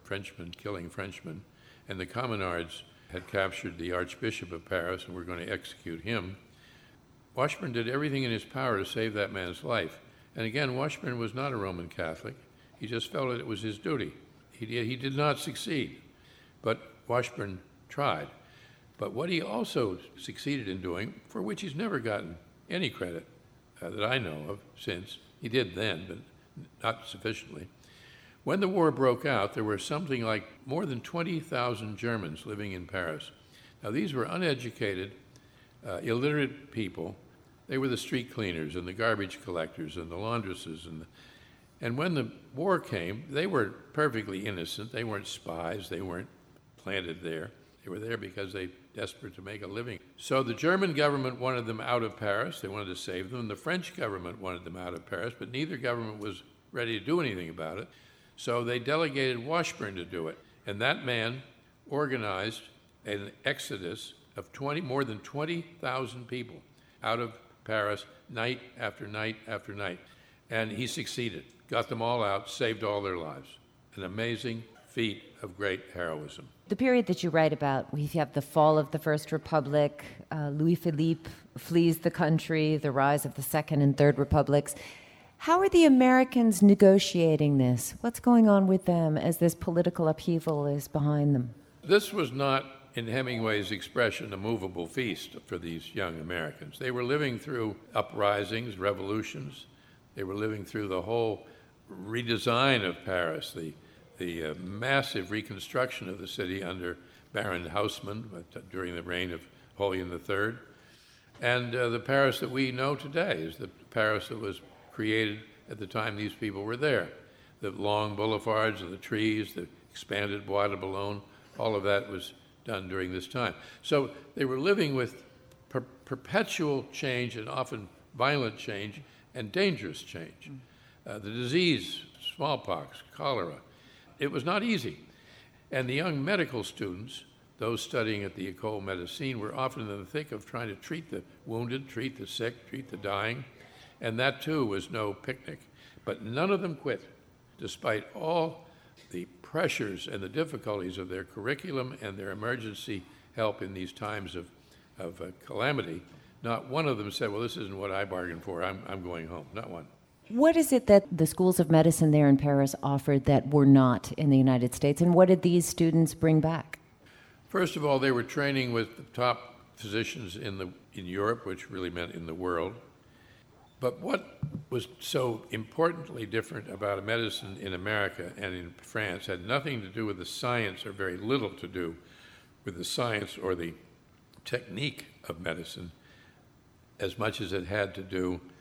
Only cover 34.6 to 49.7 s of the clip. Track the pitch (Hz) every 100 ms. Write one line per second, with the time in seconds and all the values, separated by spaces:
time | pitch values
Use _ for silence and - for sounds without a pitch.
34.6 | 120 - 107 92 98 - - - - -
35.6 | - - - 87 - 117 143 151 135 -
36.6 | - 110 98 - 85 101 - - - -
37.6 | - 135 135 117 - 131 120 - 101 82
38.6 | 76 87 87 95 113 104 95 - - 87
39.6 | 78 - 76 85 82 85 110 117 95 87
40.6 | 85 80 82 80 82 - - - - -
41.6 | - _ 117 123 175 156 113 - - 131
42.6 | 190 175 - 104 85 107 165 139 190 151
43.6 | 104 - - - 151 113 101 95 107 92
44.6 | 82 - 110 117 113 101 98 - - 82
45.6 | 82 104 90 87 95 87 - - - -
46.6 | - - 92 98 87 82 87 80 95 -
47.6 | - _ - 90 113 113 98 101 98 95
48.6 | 92 - - - 101 - 101 92 95 104
49.6 | 95